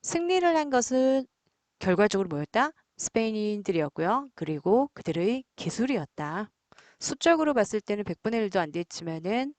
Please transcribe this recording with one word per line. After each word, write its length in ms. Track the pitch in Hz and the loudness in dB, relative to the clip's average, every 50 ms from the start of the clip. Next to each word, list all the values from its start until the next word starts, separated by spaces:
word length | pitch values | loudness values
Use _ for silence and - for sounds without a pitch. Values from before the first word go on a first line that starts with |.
승리를 540 | - - - 339 339 349 370 370 349 349 330 | -8 -4 -4 -2 0 2 2 4 4 4 4
한 140 | 320 302 294 | 4 2 2
것은 560 | 262 247 240 - 254 262 262 262 262 269 262 - _ _ _ _ _ _ _ _ _ _ | 2 0 2 2 2 2 4 4 4 2 0 -4 _ _ _ _ _ _ _ _ _ _
결과적으로 500 | - 190 180 175 208 208 - 196 196 180 | 0 0 4 4 4 4 4 0 -2 -2
뭐였다? 420 | 160 147 147 - - 214 262 302 320 _ _ _ _ _ | -2 -4 -6 -2 0 0 0 0 -2 _ _ _ _ _
스페인인들이었고요. 1300 | - - _ 226 226 220 220 214 208 208 208 208 196 - 190 165 151 143 _ - 160 175 214 262 285 269 _ | -10 -2 _ 0 0 0 -2 -2 -2 -2 -2 -4 -2 -2 0 0 0 -2 _ -2 0 0 0 0 -2 -6 _
그리고 540 | - 170 156 156 147 - 180 202 247 277 285 _ | -10 -6 -6 -6 -4 2 2 4 4 2 0 _
그들의 500 | - - - 160 170 170 202 240 262 262 _ _ | -10 -6 -4 -2 0 0 0 0 -2 -6 _ _
기술이었다. 920 | - - 175 - - 226 262 277 208 151 - _ - 151 147 156 185 214 - _ _ _ _ - - _ - _ _ | -10 -8 -8 -4 -2 -2 0 0 -2 -4 -6 _ -10 -8 -6 -6 -6 -8 -10 _ _ _ _ -20 -20 _ -20 _ _
수적으로 540 | - - 277 - - 330 339 320 311 302 285 | -8 -8 -6 0 2 4 4 4 2 0 2
봤을 280 | 240 208 - - 214 | 2 0 0 0 -6
때는 220 | - - 208 208 208 | -4 -4 -4 -4 -4
백분의 360 | - 170 _ _ 220 226 233 | -6 -8 _ _ -4 -2 -2
일 80 | 220 202 | -2 0
도 100 | 180 196 | 0 -2
안 120 | 170 156 | -2 -2
됐지만은 840 | 147 175 175 _ - - 165 170 160 160 160 185 214 240 262 285 294 | -4 -6 -8 _ -10 -10 -8 -8 -8 -6 -4 -4 -2 -2 -4 -4 -8